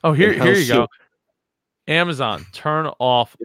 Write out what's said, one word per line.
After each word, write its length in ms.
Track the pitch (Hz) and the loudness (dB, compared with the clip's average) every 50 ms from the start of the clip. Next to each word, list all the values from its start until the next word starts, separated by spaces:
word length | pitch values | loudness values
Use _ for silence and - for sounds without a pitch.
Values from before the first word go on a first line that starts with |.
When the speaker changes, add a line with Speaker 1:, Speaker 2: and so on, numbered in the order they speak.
| - | 2
Speaker 1:
Oh, 100 | 165 156 | 0 2
here, 160 | 139 190 214 | 4 4 2
Speaker 2:
And 80 | 185 | 2
how 80 | - - | 2 2
Speaker 1:
here 80 | 175 196 | 2 4
you 80 | 202 151 | 2 2
Speaker 2:
soon. 140 | 120 120 | 2 0
Speaker 1:
go. 100 | 120 120 - _ _ _ _ _ _ _ _ _ _ _ _ _ _ _ _ _ _ _ | 0 0 -2 _ _ _ _ _ _ _ _ _ _ _ _ _ _ _ _ _ _ _
Amazon, 580 | - 151 170 175 175 160 127 135 110 101 78 - - - | -4 -2 -2 0 -2 -2 -4 -4 -4 -6 -8 -10 -16 -20
turn 320 | - - 151 151 156 160 147 - _ | -8 -6 -4 -4 -4 -4 -6 -6 _
off 360 | 123 127 123 120 117 - _ _ | -2 0 2 0 0 -2 _ _